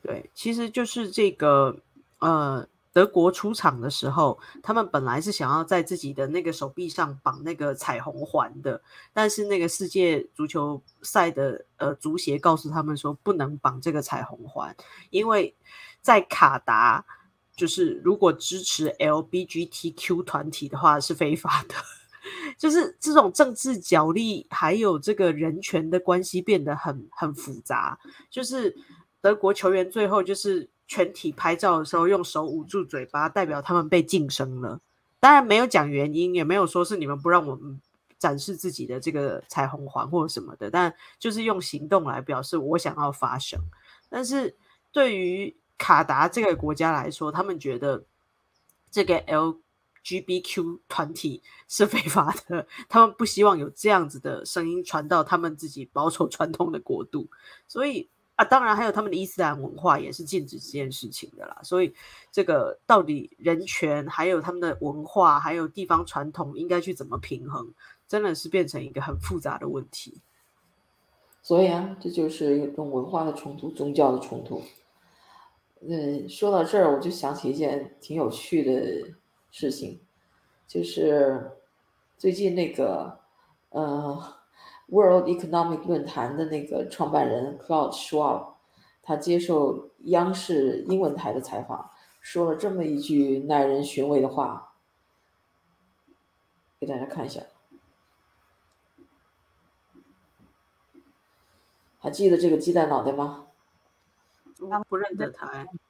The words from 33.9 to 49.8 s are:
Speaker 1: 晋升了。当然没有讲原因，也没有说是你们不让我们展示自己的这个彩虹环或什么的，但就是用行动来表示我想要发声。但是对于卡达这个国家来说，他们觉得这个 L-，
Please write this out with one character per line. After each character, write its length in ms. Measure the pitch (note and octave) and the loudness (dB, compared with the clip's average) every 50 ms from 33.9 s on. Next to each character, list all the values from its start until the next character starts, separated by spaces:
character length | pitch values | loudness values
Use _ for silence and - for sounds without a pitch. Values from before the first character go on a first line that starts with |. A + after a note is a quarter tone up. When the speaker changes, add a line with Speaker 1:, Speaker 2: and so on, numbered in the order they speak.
| F3+ F3 D#3+ | 4 4 4
Speaker 1:
晋 260 | E3 F#3+ F3+ D3 C3+ | 4 0 0 0 0
升 320 | - - C#3 C3 B2+ B2+ | -2 -4 -6 -6 -6 -8
了。 180 | B2 G#2+ - - _ _ _ _ _ _ _ _ | -8 -8 -10 -10 _ _ _ _ _ _ _ _
当 140 | - C4+ D4 | 8 10 10
然 100 | C#4+ C4 | 10 8
没 120 | A3+ G3+ | 6 4
有 100 | A3 B3 | 4 4
讲 240 | B3 - F3 D3 D3 | 4 4 2 2 2
原 240 | D3 C#3 C#3+ D3+ D3+ | 0 0 0 0 0
因， 220 | D#3+ F3 F3+ F3+ | -2 -2 0 0
也 80 | F3 D#3+ | 0 0
没 100 | D3+ F#3 | 2 2
有 140 | G3+ F#3 | 2 2
说 180 | E3 - F3+ F3 | 2 2 0 0
是 100 | E3+ G#3+ | 0 -2
你 120 | F#3 D3+ | -4 -4
们 120 | C3+ C#3+ C#3 | -4 -6 -2
不 80 | C#3 | 2
让 180 | E3+ F3 F3 D#3+ | 4 4 4 4
我 80 | C#3+ C3 | 0 -8
们 260 | C3 C#3+ C#3+ C#3 C#3 _ _ _ _ _ _ _ _ | -10 -12 -14 -14 -16 _ _ _ _ _ _ _ _
展 180 | - E3 C#3+ | 0 0 0
示 180 | C#3+ - - F#3+ | 0 -6 -8 -10
自 160 | D#3+ - F3+ | -6 -6 -8
己 140 | C#3+ - B2+ | -6 -8 -10
的 140 | - B2 C3 | -8 -8 -6
这 120 | C3 D#3+ | -6 -4
个 320 | D3 D3 C#3+ C3 F2 - - | -2 -2 -2 -2 -4 -6 -10
彩 200 | _ - D3+ C#3 | _ -4 -2 -2
虹 200 | C3 C3+ C#3+ C#3 | -2 -4 -10 -12
环 200 | - - A#2+ A#2 | -8 -6 -6 -4
或 200 | C3+ D#3+ F3 D#3 | -2 0 -2 0
什 140 | D#3+ - - | -2 -4 -10
么 140 | F#2 C2 - | -10 -12 -14
的， 140 | _ G#2 G#2 | _ -10 -2
但 240 | A2 F3+ F3+ E3+ - _ - - _ | 0 2 0 0 -2 _ -20 -20 _
就 140 | _ - A#3 | _ -6 -4
是 100 | G#3 A3 | -4 -2
用 180 | A3+ A3+ G#3 F#3 | -2 0 -2 -2
行 300 | D3 - - C#3+ D3 D3+ | -4 -6 -8 -8 -2 2
动 140 | G3+ F#3+ D#3+ | 2 2 2
来 180 | C#3 - C#3+ | 0 -6 -6
表 180 | C3+ - C#3+ B2+ | -6 -4 -4 -4
示 140 | C3+ - - | -4 -2 -4
我 220 | D#3+ C3+ C#3+ D#3+ | -2 0 0 0
想 180 | F3 - D#3+ - | 0 0 -2 -2
要 140 | D3+ D3 C#3+ | -2 -2 -2
发 280 | C3+ - B2+ B2+ B2 B2+ | -2 -2 -2 -2 -2 -4
声。 200 | B2+ - - F2 E2 E2 - _ _ - - _ _ _ | -6 -6 -8 -8 -8 -10 -12 _ _ -20 -20 _ _ _
但 140 | - A#3+ C4 | -6 -6 -4
是 320 | A#3 C4+ C#4 B3+ F#3+ - _ _ _ _ _ _ _ | -2 -2 -2 -2 -2 -6 _ _ _ _ _ _ _
对 260 | _ D4 C4+ B3 G#3+ | _ 2 4 4 4
于 400 | F#3+ F#3 F3 F3+ G3 G3+ - - _ _ _ _ | 0 0 -2 -2 -2 -4 -8 -10 _ _ _ _
卡 280 | _ - - F3 D3 D#3+ | _ 6 6 8 8 8
达 240 | D3+ C#3 C3+ D#3 | 4 4 4 4
这 160 | - - A#3+ A3 | 2 2 2 2
个 120 | G3 E3 | 2 2
国 200 | D#3+ - D3+ D3+ | 2 -2 -4 -2
家 160 | C#3 E3 E3 | 0 2 2
来 180 | D#3 C#3+ C3 D3+ | 2 0 -2 -4
说， 220 | D3+ - D#3+ D3+ | -6 -6 -6 -6
他 100 | D3+ E3+ | -2 -4
们 180 | F#3+ G3+ F3+ D#3 | -4 -4 -4 -6
觉 200 | C#3 C#3 B2+ A#2+ | -6 -6 -6 -2
得 260 | C#3+ C#3+ C3 - - _ _ _ _ _ _ _ _ _ _ _ _ _ _ _ _ _ | -2 -2 -2 -4 -6 _ _ _ _ _ _ _ _ _ _ _ _ _ _ _ _ _
这 120 | - G#3 F#3+ | -2 -2 2
个 140 | - F3 | 2 2
L-， 420 | - - - D#3+ D3+ D#3+ E3 D#3+ - _ _ _ _ | 0 0 0 0 2 2 0 -2 -6 _ _ _ _